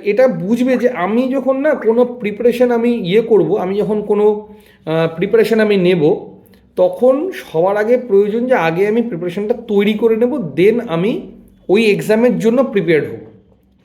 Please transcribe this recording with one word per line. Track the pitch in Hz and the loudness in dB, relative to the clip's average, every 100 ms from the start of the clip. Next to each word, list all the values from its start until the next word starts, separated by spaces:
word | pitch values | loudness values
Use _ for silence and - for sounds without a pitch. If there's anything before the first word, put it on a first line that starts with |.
এটা | 202 208 262 | -4 2 2
বুঝবে | 170 180 240 254 240 | 0 -4 -2 0 0
যে | 240 | 0
আমি | 165 185 233 254 | -2 -2 -2 -2
যখন | 269 254 269 | -2 -2 -2
না | 302 | 0
কোনো | 277 220 233 | 0 0 2
প্রিপারেশন | 247 - 208 202 233 240 247 | 0 -2 -8 0 0 2 0
আমি | 233 240 | 2 0
ইয়ে | 233 175 208 | -2 0 0
করব, | 233 208 160 | 4 2 2
আমি | 208 180 202 | -2 -2 -2
যখন | 185 214 | -2 -2
কোনো, | 208 208 208 208 - - - _ 160 | -2 2 2 0 -8 -20 -20 _ -4
আহ, | 160 165 165 | -2 -2 -2
প্রিপারেশন | 185 220 214 220 | 0 2 2 2
আমি | 208 202 | 2 2
নেব, | 175 180 151 214 - - _ _ _ - | 2 2 2 0 -6 -20 _ _ _ 0
তখন | 180 - 247 277 370 | 0 2 2 2 -2
সবার | - - 160 185 208 | -10 -6 -2 0 0
আগে | 214 247 | 0 0
প্রয়োজন | 240 196 208 226 254 | 2 2 2 0 0
যে | |
আগে | 233 165 170 208 | 0 0 0 0
আমি | 226 | 0
প্রিপারেশনটা | 233 165 180 190 208 | -2 -6 -6 -6 -6
তৈরি | - - 202 208 | -6 -2 0 0
করে | 214 233 220 | 2 0 2
নেব, | 247 277 165 | 0 -2 -6
then | 139 196 233 - | 2 2 2 -2
আমি | 165 202 330 - - - _ - | -2 -2 -4 -10 -20 -20 _ 0
ওই | 202 | 2
এক্সামের | 220 185 156 220 247 180 | 2 0 0 2 2 2
জন্য | 220 254 | 0 0
প্রিপেয়ার্ড | 247 202 170 151 - | 0 0 0 0 0
হব। | - - - _ _ _ _ | -12 -16 -20 _ _ _ _